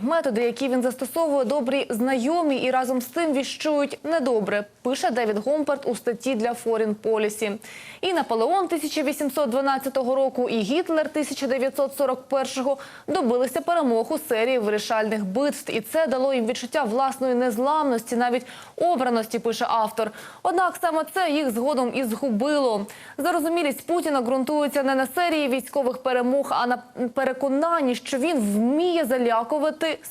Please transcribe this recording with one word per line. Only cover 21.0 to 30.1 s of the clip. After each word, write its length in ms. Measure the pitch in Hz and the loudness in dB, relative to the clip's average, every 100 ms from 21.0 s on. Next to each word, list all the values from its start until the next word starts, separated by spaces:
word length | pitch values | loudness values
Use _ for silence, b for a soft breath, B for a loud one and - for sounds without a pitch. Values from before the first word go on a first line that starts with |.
| 311 | -2
це 160 | 381 349 | 0 2
їх 200 | 294 277 | 2 0
згодом 420 | 220 262 262 247 | 0 0 0 0
і 100 | 254 | 0
згубило. 720 | 240 220 277 208 277 294 254 208 202 B B B | -2 -2 0 0 2 2 2 0 -4 B B B
Зарозумілість 680 | 302 349 320 339 294 - - | 0 2 2 0 0 -2 -2
Путіна 340 | 339 311 277 | 0 0 0
ґрунтується 600 | 233 262 262 302 294 285 | 2 0 2 0 2 2
не 120 | 269 | 2
на 120 | 269 262 | 2 0
серії 420 | 359 349 320 277 | 0 2 2 2
військових 500 | 262 247 285 254 254 | 0 -2 0 0 0
перемог, 500 | 262 247 247 277 269 | 0 2 2 0 0
а 160 | 170 247 | 0 0
на 100 | 247 - - 240 | -2 -4 -6 -4
переконанні, 800 | 277 262 262 277 277 330 339 262 | 0 -2 0 0 2 2 2 2
що 240 | 240 - 269 | -2 -2 -2
він 200 | 311 302 | 0 2
вміє 680 | 208 208 233 302 359 339 | 2 2 2 2 2 2
залякувати 920 | 240 262 240 226 233 302 311 302 320 - - | 2 2 2 2 0 0 0 0 -2 -4 -6